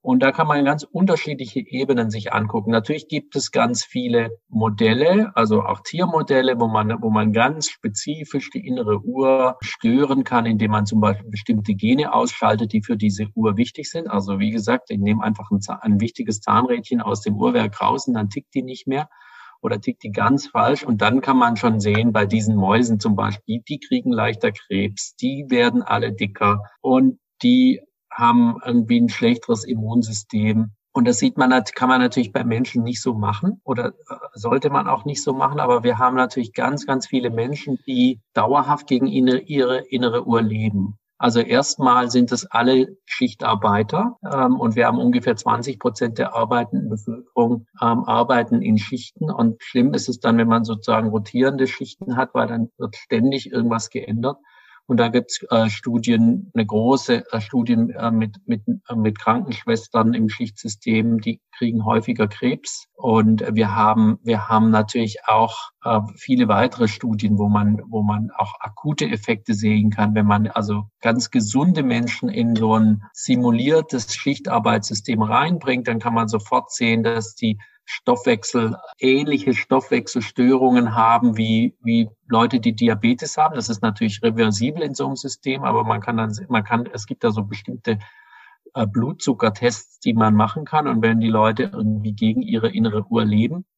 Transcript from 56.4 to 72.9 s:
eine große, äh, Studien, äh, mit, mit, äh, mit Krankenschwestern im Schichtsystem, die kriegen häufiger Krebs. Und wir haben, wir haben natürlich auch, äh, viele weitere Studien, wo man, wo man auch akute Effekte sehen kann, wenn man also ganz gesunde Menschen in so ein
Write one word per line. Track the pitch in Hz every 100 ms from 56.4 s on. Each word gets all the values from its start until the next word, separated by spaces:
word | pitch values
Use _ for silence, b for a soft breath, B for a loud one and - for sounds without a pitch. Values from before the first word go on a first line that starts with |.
| -
eine | 120
große, | 104 107 117 135 - 117 -
äh, | 113
Studien, | 107 127 117 113 117
äh, | - 117
mit, | 113 110 - -
mit, | 113 107
äh, | 104 -
mit | 117 107 104
Krankenschwestern | - 117 98 107 - 113 - 113 113
im | 117 110
Schichtsystem, | 107 113 - 110 - - 110 117 113
die | 107 113 _ -
kriegen | 120 113
häufiger | 107 113 113 113 104
Krebs. | - 123 147 - - -
Und | _ 127 110 107 110 110
wir | 107 107
haben, | 107 107 110 110 -
wir | 117 110 107
haben | 110 110
natürlich | 110 107 123 113 104 -
auch, | 110 113 - - _
äh, | - 110 107
viele | - - 127 113
weitere | 101 123 - 110
Studien, | - 120 110 104 101
wo | 104
man, | 104 104 107 -
wo | 110
man | 104 104 110 -
auch | 98 -
akute | 104 - 151 151 143
Effekte | 110 - 110 -
sehen | 104 107 107 107
kann, | 104 107
wenn | 107 104
man | 104 104
also | - 208 208 104 _
ganz | 117 117 -
gesunde | 127 104 131 165 160
Menschen | 135 117 120 - 120
in | 104 117
so | 113 110 110
ein | 110